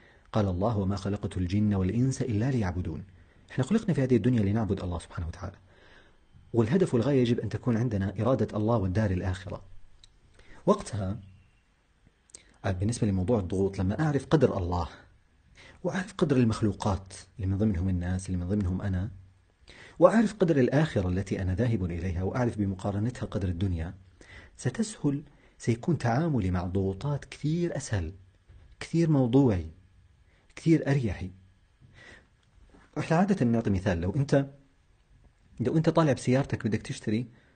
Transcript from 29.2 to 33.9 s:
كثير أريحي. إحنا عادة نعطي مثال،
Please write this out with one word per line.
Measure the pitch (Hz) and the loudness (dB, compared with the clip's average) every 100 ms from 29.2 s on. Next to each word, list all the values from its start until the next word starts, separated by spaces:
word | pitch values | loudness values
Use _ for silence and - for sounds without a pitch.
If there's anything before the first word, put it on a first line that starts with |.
| 127 127 135 92 80 - - _ - _ _ _ _ - | 6 6 6 2 -4 -14 -20 _ -20 _ _ _ _ -6
كثير | - 160 - | 2 2 4
أريحي. | 139 113 90 92 - - _ _ _ - - - - _ _ _ _ - - - - | 0 0 -4 -8 -12 -20 _ _ _ -20 -20 -20 -20 _ _ _ _ -20 -20 -12 -8
إحنا | 139 165 | 0 2
عادة | 196 196 123 | 4 4 4
نعطي | 117 110 | 2 2
مثال، | 95 92 | 0 0